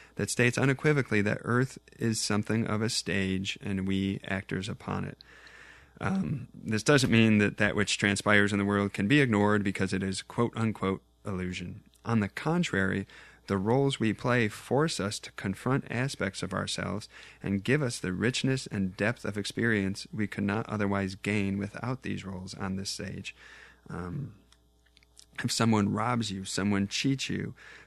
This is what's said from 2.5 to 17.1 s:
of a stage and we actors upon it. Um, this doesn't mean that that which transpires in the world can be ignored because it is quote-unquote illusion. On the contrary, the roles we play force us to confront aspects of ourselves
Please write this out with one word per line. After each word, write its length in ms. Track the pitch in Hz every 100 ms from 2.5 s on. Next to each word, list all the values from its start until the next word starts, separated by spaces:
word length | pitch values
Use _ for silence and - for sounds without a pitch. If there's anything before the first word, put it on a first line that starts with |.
| 113 -
of 160 | 107
a 80 | 113
stage 680 | - 85 95 95 95 95 -
and 240 | 104 95 95
we 320 | 95 98 98 -
actors 400 | 95 - 95 104
upon 380 | - 95 95 95
it. 120 | - - - - - - - - -
Um, 460 | - 190 76 127 -
this 300 | - - 107
doesn't 280 | - 143 -
mean 280 | 113 113 107
that 180 | 101 -
that 180 | 104 -
which 220 | 98 -
transpires 540 | 101 98 104 104 101
in 80 | 101
the 60 | 101
world 280 | 101 101
can 140 | - 101
be 140 | 147
ignored 420 | 131 104 104 104
because 300 | 98 92 95
it 80 | 98
is 200 | 98 95
quote-unquote 800 | - - 117 113 110 101 95 95 _ _ 104
illusion. 560 | 92 92 90 87 - - _ 117
On 160 | 113
the 80 | 101
contrary, 760 | - 156 175 170 98 95 98 98 - - - -
the 100 | 98
roles 420 | 104 131 139 131
we 140 | 110
play 340 | 98 127 123 107
force 520 | - - 123 160 -
us 200 | 98 -
to 120 | -
confront 600 | - 104 95 123 135 -
aspects 520 | 117 135 - 98 -
of 100 | 98
ourselves 560 | 98 98 - 95 98 -